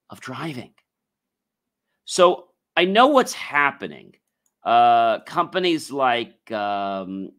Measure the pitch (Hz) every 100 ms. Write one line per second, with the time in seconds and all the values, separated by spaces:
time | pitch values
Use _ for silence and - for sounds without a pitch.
0 | _ 101 123 127 160 127 - _ _ _
1 | _ _ _ _ _ _ _ _ _ _
2 | - - 180 - - _ _ - 180 208
3 | 262 269 247 - - 143 143 - 90 69
4 | 50 _ _ _ _ _ 98 120 120 117
5 | 117 104 - 165 165 185 180 156 - 139
6 | 127 120 117 _ - 107 101 101 98 98
7 | 92 95 95